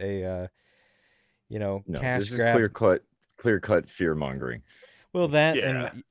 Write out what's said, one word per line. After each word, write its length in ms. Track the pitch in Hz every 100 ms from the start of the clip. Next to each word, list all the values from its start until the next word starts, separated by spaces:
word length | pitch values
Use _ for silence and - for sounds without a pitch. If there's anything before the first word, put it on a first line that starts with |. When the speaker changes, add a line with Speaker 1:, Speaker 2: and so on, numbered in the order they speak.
Speaker 1:
a, 240 | 98 98
uh, 220 | 92 92 90 _ _ _ _ _ _ _ _ _ _
you 100 | 107
know, 240 | 104 98 101
Speaker 2:
No, 140 | 82
Speaker 1:
cash 200 | 131 127
Speaker 2:
this 100 | 101
is 60 | 123
Speaker 1:
grab. 180 | 117
Speaker 2:
clear 140 | 117 110
cut, 340 | - 110 90 - _ _ _
clear 240 | 120 104
cut 280 | 95 92 -
fear 240 | - 87
mongering. 480 | 78 71 65 64 58 - _ - _ _
Speaker 1:
Well, 160 | 180 170
that 280 | 151 156 151
Speaker 3:
Yeah. 320 | 92 76 76
Speaker 1:
and, 120 | - -